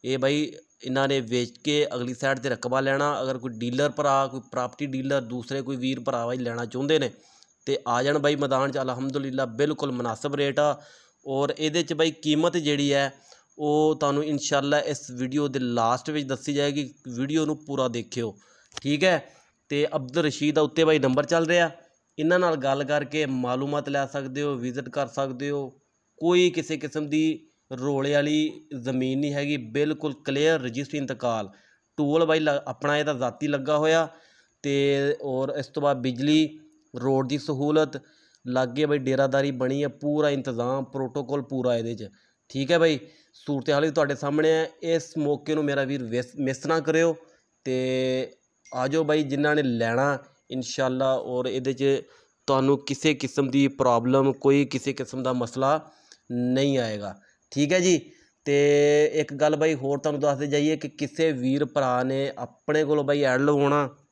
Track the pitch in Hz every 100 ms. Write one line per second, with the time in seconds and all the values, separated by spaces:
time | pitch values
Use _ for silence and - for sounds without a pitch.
0 | 127 131 135 147 151 - _ _ 131 131
1 | 135 135 113 123 120 - - 147 147 123
2 | 123 123 135 135 131 117 123 131 135 135
3 | 147 131 131 127 123 110 120 123 143 143
4 | 143 139 135 131 - 127 123 - 147 131
5 | 135 139 120 123 117 139 127 135 131 131
6 | 120 123 117 127 120 113 117 127 143 156
7 | 131 - _ _ _ _ - 139 - 120
8 | 135 151 143 147 139 131 139 135 131 123
9 | 135 139 135 131 131 113 147 147 143 127
10 | 120 110 147 143 139 139 147 139 - -
11 | _ _ - 135 143 151 156 160 156 156
12 | 165 156 151 151 170 170 147 143 143 139
13 | 139 - _ - _ - 151 151 156 156
14 | 147 143 156 143 - 143 139 147 - 143
15 | - 123 131 143 143 131 123 120 117 127
16 | - 151 135 131 147 143 143 143 135 -
17 | 131 120 139 156 151 151 151 135 127 120
18 | 107 123 117 98 _ _ _ - 135 147
19 | 185 165 - - _ _ _ 143 147 151
20 | 127 147 151 - 147 151 151 - 160 156
21 | 131 127 143 165 165 175 170 - - _
22 | _ - 156 180 180 156 135 135 139 147
23 | 143 151 147 127 123 127 143 147 143 139
24 | 135 143 135 131 147 135 123 123 127 143
25 | 135 - 135 123 143 143 135 - _ _
26 | _ _ 165 180 180 151 156 156 147 156
27 | 151 156 160 156 _ _ _ 131 135 139
28 | 139 147 147 151 156 - - 135 123 127
29 | 131 135 147 143 143 147 113 123 151 151
30 | 151 135 - 139 151 160 123 117 139 147
31 | 131 135 123 113 98 - _ _ _ -
32 | 143 151 165 160 156 143 135 123 147 147
33 | 151 135 123 - 147 143 131 151 156 160
34 | 156 - _ _ _ _ 143 139 139 139
35 | 139 147 139 131 135 143 131 - 143 131
36 | 127 120 143 151 156 - - _ _ 127
37 | 127 135 131 143 151 135 147 156 147 131
38 | _ _ _ _ 123 127 127 123 151 147
39 | 131 131 139 139 139 127 127 139 143 -
40 | 147 151 151 139 131 117 120 135 131 139
41 | 131 143 123 143 123 131 123 120 113 110
42 | 101 101 _ _ _ 131 135 170 165 143
43 | - - _ - - 143 131 143 156 151
44 | 143 139 143 151 156 160 160 - 165 165
45 | 160 165 143 147 147 156 147 139 135 139
46 | 120 120 123 - 131 131 147 160 151 160
47 | 165 160 - _ _ _ - 127 127 127
48 | 131 131 127 - _ _ _ 123 131 156
49 | 151 156 143 139 147 151 139 117 113 104
50 | 139 139 - _ _ 131 120 - 131 131
51 | 135 131 - 127 127 123 127 123 139 135
52 | - - _ _ - 135 135 139 139 135
53 | 156 151 131 - 135 139 139 139 123 117
54 | 123 135 135 135 139 143 143 127 139 -
55 | 127 131 127 123 120 127 135 156 156 _
56 | _ - _ 123 123 127 139 135 113 107
57 | 101 90 _ _ _ 135 143 180 180 165
58 | - - _ _ - 143 143 147 147 147
59 | 151 156 147 139 151 151 160 147 135 143
60 | 151 147 147 135 147 147 147 156 147 -
61 | 143 - 160 139 127 139 139 147 131 123
62 | 127 135 139 - 120 _ - 151 147 151
63 | 143 147 135 127 143 147 143 143 139 -
64 | _